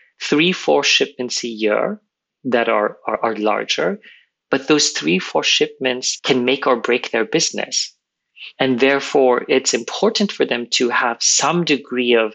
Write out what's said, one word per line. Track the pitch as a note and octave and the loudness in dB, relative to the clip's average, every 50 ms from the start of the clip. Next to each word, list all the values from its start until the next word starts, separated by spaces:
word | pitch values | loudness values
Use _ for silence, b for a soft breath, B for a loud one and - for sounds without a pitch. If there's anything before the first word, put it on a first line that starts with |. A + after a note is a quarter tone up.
| B B B _ | B B B _
three, | - - D3 D3 E3 F3+ | -4 0 0 2 2 2
four | F3+ - - - D3 C#3+ C#3 | 0 -2 0 0 2 2 2
shipments | - - - C3+ C#3 - - B2 A#2+ - - | 2 2 2 0 -2 -4 -6 -8 -6 -6 -6
a | - A#2+ | -6 -8
year | A2+ G#2+ A2 G#2+ G#2 - - G3+ G#3+ G#3 _ _ _ _ _ _ _ _ - | -6 -2 0 0 2 2 0 -2 -4 -8 _ _ _ _ _ _ _ _ -4
that | C3 A#2 A#2 A2+ A#2 | -2 0 0 2 2
are, | A2 G#2+ G#2+ G#2 - - - | 2 2 2 0 -2 -6 -6
are, | - A2 - - | -6 -4 -2 -2
are | A2+ G#2+ | -4 -2
larger, | G#2+ G#2 G#2+ G#2 G#2+ A2 - - - D#3+ F3+ G3+ B B B B B B B B _ _ _ | -2 0 0 0 0 -2 -4 -4 -2 -2 -2 -4 B B B B B B B B _ _ _
but | D#3 - - - | -4 -2 2 2
those | D#3 D3 D3 - | 2 4 2 0
three, | - - - D#3 F3 F#3 | -2 -2 -2 0 0 0
four | - - - D#3 | -2 -2 -2 -2
shipments | C#3+ - - - E3 D#3 - - C3+ C3 B2 B2+ B2+ - - - | 0 2 2 2 0 -2 -2 -4 -4 -2 -2 -2 -4 -6 -6 -4
can | - - C3+ B2+ B2 | -2 0 0 2 2
make | B2+ C3+ C3 - | 0 0 0 2
or | C3 B2+ | 0 0
break | A#2 - - A#2+ B2 - - | 0 2 0 0 0 -2 -2
their | - A#2 A2 | -2 -2 -2
business. | - - E3 E3 - - G#2 - - - - - - - _ _ _ _ _ _ _ B B B B B - | 0 0 0 0 -2 -4 -6 -6 -4 -4 -4 -4 -6 -10 _ _ _ _ _ _ _ B B B B B -2
And | C3+ C3 B2+ A#2 | 0 0 2 2
therefore, | C3+ C3+ C#3 C#3 C3+ - - C#3+ C3+ B2+ B2 A#2+ - - | 4 2 2 2 0 0 2 4 4 4 4 2 0 0
it's | - C3 - - | 0 0 2 0
important | - A#2 A#2 - - - F#3+ G#3+ G#3+ - G#3 G3+ | -2 -2 -4 -8 -4 -2 0 0 0 0 -2 -2
for | - - - | 0 -2 -2
them | B2+ B2 A#2+ A#2+ A2+ | -2 -2 -4 -4 -4
to | - - B2+ A#2 | -2 -2 0 0
have | A#2+ - A#2+ A#2+ A#2+ - | 0 0 -2 -2 -2 0
some | - - - - C#3 C#3+ E3 F3 E3+ | 0 2 2 2 2 2 0 0 0
degree | D3+ D3 A#2+ - - B2 B2 B2 A#2+ | 0 0 -2 -2 -4 -4 -2 2 2
of | A#2+ A2+ A2+ G#2+ - | 4 4 2 0 -4